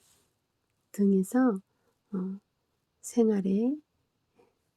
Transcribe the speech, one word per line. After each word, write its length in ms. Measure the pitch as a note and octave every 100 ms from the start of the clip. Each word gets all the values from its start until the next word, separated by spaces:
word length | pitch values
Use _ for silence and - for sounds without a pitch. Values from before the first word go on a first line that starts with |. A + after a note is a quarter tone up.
| _ _ _ _ _ _ _ _ _
등에서, 680 | - G3 G3 F#3 B3+ B3+ F#3+ - _ _ _ _
어, 280 | F#3+ F#3+ G3 _ _ _ _ _ _
생활의 760 | - A#3+ A3 G3+ F#3+ G3 B3 D4+ - _ _ _ _ _ _ _ _